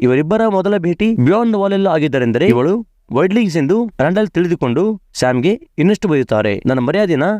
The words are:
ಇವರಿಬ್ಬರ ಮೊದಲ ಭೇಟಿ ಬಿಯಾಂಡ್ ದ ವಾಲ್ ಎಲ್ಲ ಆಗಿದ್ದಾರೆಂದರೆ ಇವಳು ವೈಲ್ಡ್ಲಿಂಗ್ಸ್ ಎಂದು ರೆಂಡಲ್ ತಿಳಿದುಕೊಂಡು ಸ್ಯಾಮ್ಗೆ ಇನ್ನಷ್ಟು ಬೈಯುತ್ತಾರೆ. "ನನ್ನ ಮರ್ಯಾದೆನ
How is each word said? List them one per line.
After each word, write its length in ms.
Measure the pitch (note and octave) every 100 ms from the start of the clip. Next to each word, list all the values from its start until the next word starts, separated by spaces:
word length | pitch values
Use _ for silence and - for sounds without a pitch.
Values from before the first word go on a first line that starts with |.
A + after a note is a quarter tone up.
ಇವರಿಬ್ಬರ 480 | B2 C3 D#3 A3 A3+
ಮೊದಲ 280 | F#3+ F#3 G#3
ಭೇಟಿ 400 | E3+ E3 G#3+ A3
ಬಿಯಾಂಡ್ 360 | B2 G3+ A#3+
ದ 20 |
ವಾಲ್ 180 | G#3 G3
ಎಲ್ಲ 140 | G3 F#3+
ಆಗಿದ್ದಾರೆಂದರೆ 600 | D#3+ D3+ B2+ A#2+ A2+ F#3
ಇವಳು 400 | A#2+ C#3+ A3 A3+ _ -
ವೈಲ್ಡ್ಲಿಂಗ್ಸ್ 440 | A2+ F#3 G#3+ G#3+ D#3+
ಎಂದು 300 | C#3 G#3+ A#3
ರೆಂಡಲ್ 420 | - C#3+ F#3 G#3+
ತಿಳಿದುಕೊಂಡು 720 | E3 F3 E3 C3 A#2+ G#3 G#3+ _
ಸ್ಯಾಮ್ಗೆ 460 | - B2+ B2 D#3 A3+ - -
ಇನ್ನಷ್ಟು 300 | E3+ G#3+ F#3+
ಬೈಯುತ್ತಾರೆ. 540 | D3 B2 G#2+ G#2+ G2+ A2
"ನನ್ನ 140 | C3
ಮರ್ಯಾದೆನ 420 | B2 F3+ G#3 C#3+ E3+ G#3+